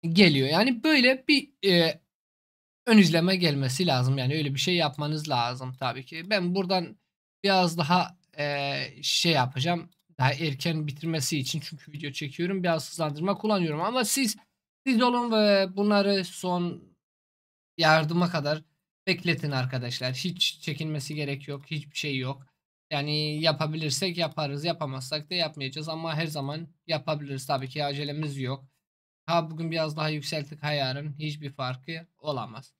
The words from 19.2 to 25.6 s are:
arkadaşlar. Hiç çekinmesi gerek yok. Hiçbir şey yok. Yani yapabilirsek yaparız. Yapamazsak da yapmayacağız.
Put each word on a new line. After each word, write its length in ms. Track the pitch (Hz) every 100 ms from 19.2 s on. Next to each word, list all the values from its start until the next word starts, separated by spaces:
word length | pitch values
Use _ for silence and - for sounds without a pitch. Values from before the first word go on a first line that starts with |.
| 175 160 151
arkadaşlar. 640 | 131 127 131 123 - 127
Hiç 460 | 131 185 175 - -
çekinmesi 540 | - 143 156 151 131 151
gerek 320 | 143 139 147
yok. 180 | 143 143
Hiçbir 260 | 156 147 -
şey 200 | 151 135
yok. 280 | 127 135 - _ _ _ _
Yani 500 | 147 147 151 151 151
yapabilirsek 760 | 160 151 156 160 151 127 190 170
yaparız. 480 | 160 - 147 143 170
Yapamazsak 640 | 170 147 131 127 151 151
da 60 | 180
yapmayacağız. 540 | 156 147